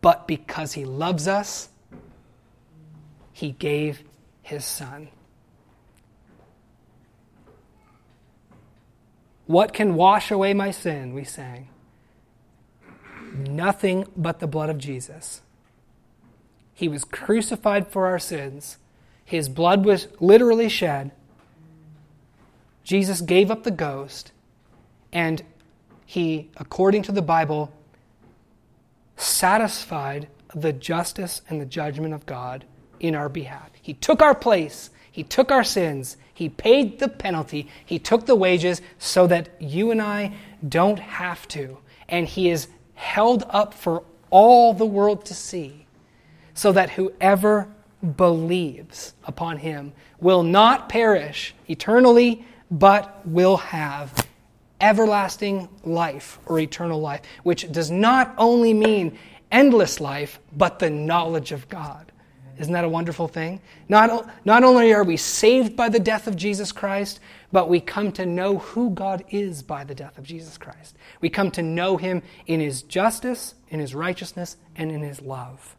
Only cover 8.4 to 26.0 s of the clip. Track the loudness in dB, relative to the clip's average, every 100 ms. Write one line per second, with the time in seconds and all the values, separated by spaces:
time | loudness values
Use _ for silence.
8.4 | _ _ _ _ _ _ _ _ _ _
9.4 | 0 2 2 0 -2 4 4 4 0 -2
10.4 | 0 -2 -4 -6 -8 -8 -10 -14 -14 -16
11.4 | -16 -18 -20 _ _ _ _ _ _ _
12.4 | _ _ _ _ _ -20 -20 -20 -16 -12
13.4 | -10 -2 0 2 0 0 -4 -6 -4 -4
14.4 | -6 -4 -4 -6 -8 -12 -12 -18 -18 -18
15.4 | _ _ _ _ _ _ _ _ _ _
16.4 | _ _ _ _ -6 -6 -10 -14 -2 -2
17.4 | -2 -4 -2 -2 -4 -4 -2 -2 -6 -10
18.4 | -10 -14 -20 -20 _ _ _ _ _ -6
19.4 | -6 0 2 4 4 2 0 -2 6 8
20.4 | 8 2 0 -2 -4 -4 -8 -16 _ _
21.4 | _ _ -20 _ -20 -20 _ _ _ _
22.4 | _ _ _ _ -4 -2 -2 -4 0 2
23.4 | 2 0 -6 -6 -6 -8 -12 -16 -20 _
24.4 | _ _ _ _ _ _ _ -4 -4 -4
25.4 | -8 _ _ _ _ _